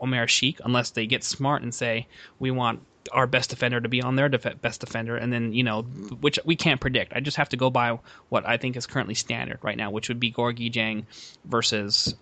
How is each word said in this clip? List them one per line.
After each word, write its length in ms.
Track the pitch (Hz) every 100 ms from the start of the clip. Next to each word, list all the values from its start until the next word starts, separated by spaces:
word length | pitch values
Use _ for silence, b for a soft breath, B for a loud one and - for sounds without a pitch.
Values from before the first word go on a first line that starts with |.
Omer 260 | 127 127 117
Sheik 340 | - 127 -
unless 280 | 127 123 117
they 160 | - 113
get 180 | 127
smart 380 | - - 135 147
and 120 | 120
say, 340 | - 120 113 - B B -
We 120 | 131
want 320 | 127 120 117 - _ -
our 140 | 123 127
best 240 | 131 -
defender 300 | 127 123 120
to 80 | 117
be 140 | 123
on 140 | 123 131
their 120 | 143
def-, 320 | 127 - -
best 200 | 117 -
defender, 360 | - 117 113 117
and 160 | 120
then, 200 | 120 117
you 100 | 113
know, 200 | 123 107
which 560 | 117 131 104 - 143 -
we 120 | 156 170
can't 240 | 165 131
predict. 320 | 139 127 -
I 60 | -
just 160 | 143 156
have 140 | 143
to 60 | 131
go 140 | 131
by 280 | 123 120 117 b b _
what 200 | 107 -
I 80 | 117
think 200 | 127 123
is 100 | -
currently 280 | 135 101
standard 440 | 110 - 117 127 -
right 140 | 107 101
now, 140 | 104
which 180 | 104 -
would 120 | 120
be 120 | 120
Gorgui 400 | 120 120 117 117
Dieng 320 | 120 110 107 107 B B B
versus, 720 | - 117 113 107 104 107 - -